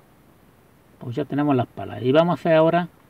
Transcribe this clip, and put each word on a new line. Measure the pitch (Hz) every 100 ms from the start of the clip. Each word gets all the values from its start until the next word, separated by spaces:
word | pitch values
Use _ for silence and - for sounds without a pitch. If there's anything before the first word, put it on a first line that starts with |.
| _ _ _ _ _ _ _ _ _ -
Pues | 123 123
ya |
tenemos | 139 143 147 127
las | 117
palas. | - 98 107
Y | 123
vamos | 151 175
a | 156
hacer | 175
ahora | 160 160 170 175 _ _